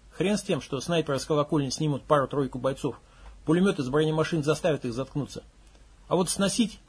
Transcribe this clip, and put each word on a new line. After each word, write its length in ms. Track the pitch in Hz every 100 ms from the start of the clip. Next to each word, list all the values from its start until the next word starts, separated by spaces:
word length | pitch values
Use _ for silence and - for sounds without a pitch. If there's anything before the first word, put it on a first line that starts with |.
| -
Хрен 260 | - 185 202
с 60 |
тем, 180 | - 147
что 180 | - 131
снайперы 400 | 170 165 151 135
с 60 |
колокольни 440 | - 151 143 156 131
снимут 340 | - 156 131
пару-тройку 560 | - 147 127 143 131 127
бойцов. 400 | 131 139 139 - - - - -
Пулеметы 400 | - 175 196 -
с 60 | 127
бронемашин 520 | 151 156 156 151 165
заставят 440 | 143 143 180 139
их 80 | 123
заткнуться. 500 | 117 131 147 120 - - _ - - - - -
А 80 |
вот 140 | 170 175
сносить, 500 | - 196 - 208 -